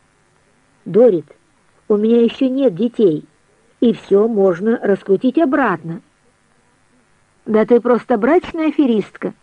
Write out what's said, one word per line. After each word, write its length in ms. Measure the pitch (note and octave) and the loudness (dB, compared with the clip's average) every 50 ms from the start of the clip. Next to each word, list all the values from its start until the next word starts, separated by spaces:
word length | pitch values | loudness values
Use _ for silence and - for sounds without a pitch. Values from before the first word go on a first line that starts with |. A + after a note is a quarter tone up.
| _ _ _ _ _ _ _ _ _ _ _ _ _ _ _ _ - | _ _ _ _ _ _ _ _ _ _ _ _ _ _ _ _ -12
"Дорит, 400 | G#3 E3 G3+ B3+ A#3 F#3 D#3+ C#3 _ - _ _ _ _ _ _ _ _ _ _ | -2 2 4 4 4 4 0 -4 _ -20 _ _ _ _ _ _ _ _ _ _
у 80 | - G#3+ | -4 -2
меня 260 | G#3 G#3+ A3 A#3 A#3+ | 0 0 2 2 2
еще 280 | A#3 A3+ - - C4+ B3+ | 2 0 0 -2 -4 -2
нет 260 | B3+ C4+ C#4 B3 F3 | -2 0 -2 -2 0
детей, 500 | D#3+ A3+ A#3+ - - A3 F3+ D3+ D3+ - _ _ _ _ _ _ _ _ _ _ - | -2 -6 -4 -2 0 0 0 0 -2 -8 _ _ _ _ _ _ _ _ _ _ -2
и 140 | C4+ A#3 G#3+ | 0 0 0
все 340 | - - - G3 G3+ G#3 | -2 -4 0 0 0 2
можно 500 | A#3 A#3 G3+ G3 F#3+ F3 E3 G3 A3+ A#3 - | 0 0 0 0 0 0 0 -2 -2 -2 -2
раскрутить 560 | - G3+ G3 F#3+ - - G3 F#3 - B3+ B3 | -2 -2 -2 -2 0 -2 -2 0 0 -2 0
обратно". 640 | D#4+ E4+ C4+ C#4 D4 C4+ A3 F3+ D#3+ - E3 E3 A3+ _ _ _ _ _ _ _ _ _ _ _ _ _ _ _ _ _ _ _ _ _ _ _ _ _ _ _ _ - | 0 0 0 0 0 0 -2 -2 -6 -8 -10 -12 -12 _ _ _ _ _ _ _ _ _ _ _ _ _ _ _ _ _ _ _ _ _ _ _ _ _ _ _ _ -8
"Да 200 | - G#3+ G#3+ A3 | -2 0 0 2
ты 140 | G#3+ B3 A#3 | 4 2 2
просто 380 | - A#3+ B3 G#3+ - - B3 | 2 2 0 0 0 -2 -2
брачная 500 | G#3+ G#3 B3+ D#4+ F4+ - - - E4 D#4 | 0 2 2 2 2 0 -2 -8 -4 -4
аферистка. 640 | D#4 - - D4 B3+ A3+ G#3 F3 - _ - - F#3 - _ | -4 0 0 0 0 0 -2 -2 -6 _ -10 -10 -10 -10 _